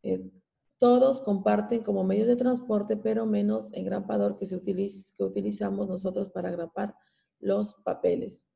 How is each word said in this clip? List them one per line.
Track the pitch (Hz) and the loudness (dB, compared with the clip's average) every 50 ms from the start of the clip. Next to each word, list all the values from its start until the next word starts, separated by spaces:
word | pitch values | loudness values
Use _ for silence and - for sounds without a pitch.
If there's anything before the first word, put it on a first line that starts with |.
| - | -2
Eh, | 98 92 92 95 - _ - _ _ _ _ _ _ _ | -2 -4 -4 -4 -12 _ -20 _ _ _ _ _ _ _
todos | _ 254 240 247 247 262 269 269 262 | _ 6 8 8 8 6 4 4 2
comparten | - 214 202 190 190 214 208 214 214 - 240 226 | 0 -2 -2 2 2 2 2 2 2 -2 -4 -2
como | 220 - 202 196 185 | -2 -2 0 0 2
medios | 190 196 208 220 | 2 2 2 4
de | 240 240 | 4 2
transporte, | 247 247 254 247 240 - - 214 208 202 - 220 | 4 2 0 0 0 0 0 0 0 0 -2 -4
pero | 208 - 220 220 226 226 | -2 0 -2 0 0 0
menos | 220 208 101 - 208 107 110 107 - - | 0 0 2 2 0 0 -2 -4 -8 -10
engrapador | - 92 190 196 202 - - - 208 - - - | -8 -6 -4 -4 -4 -4 -2 -2 0 0 0 -2
que | - - | -4 -6
se | 185 185 | -6 -6
utiliz-, | 180 - 202 190 180 196 202 196 196 - _ _ | -6 -4 -4 -2 -2 -4 -4 -6 -12 -20 _ _
que | - 196 | -4 -4
utilizamos | 196 190 208 196 208 208 202 208 196 196 196 208 | -4 -2 -4 -4 -4 -4 -4 -4 -4 -2 -4 -4
nosotros | 190 185 190 190 185 185 - 202 190 | -4 -6 -4 -4 -4 -4 -4 -6 -6
para | - 190 180 180 | -6 -8 -6 -6
agrapar | 175 170 170 170 _ 196 208 214 - _ _ _ _ _ _ _ _ _ | -6 -6 -8 -8 _ -8 -8 -8 -8 _ _ _ _ _ _ _ _ _
los | - 196 196 208 208 - - _ _ | -2 0 0 0 -2 -4 -8 _ _
papeles. | - - - - - - - - 196 - _ _ _ _ | -6 -4 0 2 2 2 2 -2 -8 -12 _ _ _ _